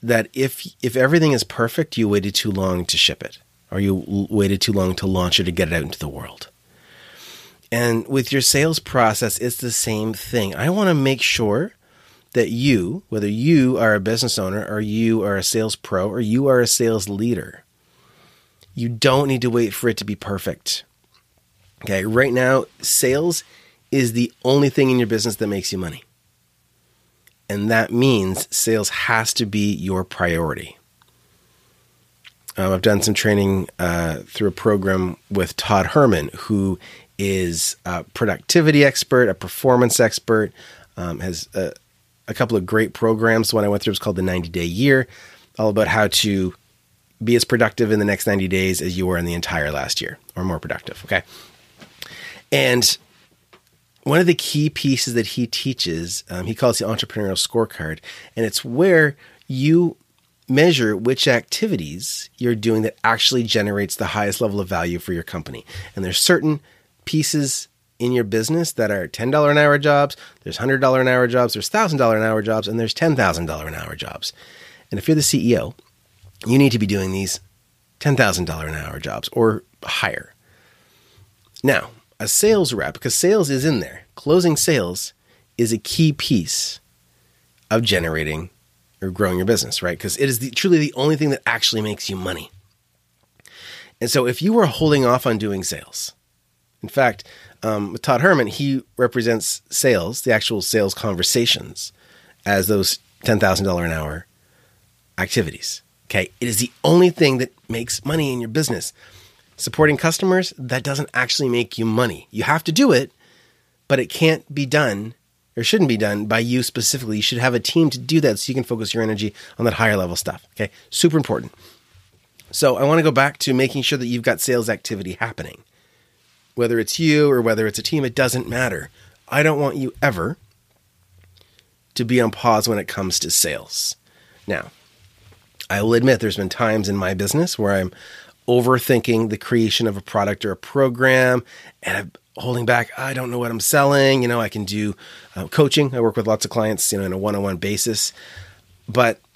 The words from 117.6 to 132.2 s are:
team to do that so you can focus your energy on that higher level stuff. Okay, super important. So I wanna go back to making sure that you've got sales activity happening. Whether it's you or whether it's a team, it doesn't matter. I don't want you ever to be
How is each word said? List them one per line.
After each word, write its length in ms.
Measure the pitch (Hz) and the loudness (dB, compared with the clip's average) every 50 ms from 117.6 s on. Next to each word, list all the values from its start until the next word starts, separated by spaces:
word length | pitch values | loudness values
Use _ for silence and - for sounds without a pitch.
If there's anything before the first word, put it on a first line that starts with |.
team 300 | - - - 165 165 147 | -2 0 2 4 2 2
to 80 | 123 127 | 2 -4
do 220 | 120 123 156 160 147 | -6 0 0 2 4
that 180 | 123 104 98 | 4 2 0
so 100 | - - | -4 -4
you 40 | 127 | -4
can 100 | 135 120 | -4 -2
focus 280 | - 120 110 110 101 - | -4 -4 -4 -4 -4 -2
your 120 | 113 110 | -2 0
energy 300 | 107 107 98 107 104 - - - - - | 0 -2 -2 -4 -6 -6 -8 -20 -20 -8
on 100 | - 117 | -2 -2
that 80 | 117 101 | -2 0
higher 220 | - 117 110 104 | 2 2 2 2
level 200 | 98 92 87 87 | 0 0 -2 -4
stuff. 320 | - - - - - _ _ _ | -6 -6 -8 -10 -10 _ _ _
Okay, 160 | - 107 - _ - _ _ | -8 -8 -8 _ -16 _ _
super 260 | - - - 170 151 | -6 2 2 2 2
important. 360 | 156 - - 101 64 62 - _ _ - - - _ _ _ _ _ _ _ _ _ _ _ _ _ - _ | 2 -2 0 -4 -4 -4 -10 _ _ -20 -20 -20 _ _ _ _ _ _ _ _ _ _ _ _ _ -20 _
So 260 | - - 151 135 123 | -4 0 2 2 2
I 60 | 90 135 | 2 2
wanna 220 | 143 156 165 151 | 2 2 4 2
go 80 | 156 123 | 2 2
back 260 | 131 139 143 143 - | 2 2 0 0 -4
to 160 | - 143 131 | -2 0 2
making 280 | 127 135 123 123 139 123 | 2 2 0 0 -2 -2
sure 160 | - 151 127 | -2 -2 -2
that 100 | 127 120 | -4 -4
you've 160 | 120 120 113 | -4 -2 0
got 160 | 131 110 85 | -2 -2 -2
sales 280 | - - 123 120 110 110 | 0 0 0 0 0 -2
activity 480 | 107 95 - - 113 98 95 92 92 - | -4 -6 -6 -8 -8 -8 -8 -10 -8 -6
happening. 420 | 113 113 - - 82 76 - - _ _ _ _ _ _ _ _ _ _ _ _ _ _ _ _ _ _ - | -8 -8 -8 -12 -14 -14 -14 -20 _ _ _ _ _ _ _ _ _ _ _ _ _ _ _ _ _ _ -4
Whether 240 | 120 120 113 120 117 | -2 0 0 2 0
it's 200 | 107 - - - | 0 -2 -2 0
you 320 | 165 156 151 151 147 143 | 2 4 4 6 6 4
or 100 | 135 123 | 4 4
whether 260 | 113 113 110 107 110 | 4 2 2 2 0
it's 120 | 107 101 - | -2 -2 -4
a 40 | - | -4
team, 220 | - 160 151 135 | -2 -2 0 -2
it 100 | 123 117 | -2 0
doesn't 320 | 143 131 123 120 127 - | 0 0 0 0 -2 -4
matter. 440 | - 120 123 127 120 95 76 69 - _ _ - - _ _ _ | -4 -2 -2 -2 -2 -4 -6 -10 -12 _ _ -20 -20 _ _ _
I 160 | - - 143 151 | -4 0 2 2
don't 160 | 156 151 143 | 2 2 2
want 180 | 143 139 - | 0 -2 -2
you 180 | 147 131 123 - - 147 | -2 -4 -6 -4 -2 -2
ever 340 | 143 110 87 82 113 170 _ _ _ _ _ _ _ _ _ _ _ _ _ _ _ _ _ _ _ _ _ _ _ _ _ _ _ _ _ _ _ - | -2 0 0 -4 -4 -4 _ _ _ _ _ _ _ _ _ _ _ _ _ _ _ _ _ _ _ _ _ _ _ _ _ _ _ _ _ _ _ -6
to 100 | - 120 | -6 -2
be 160 | 113 123 123 | 0 2 2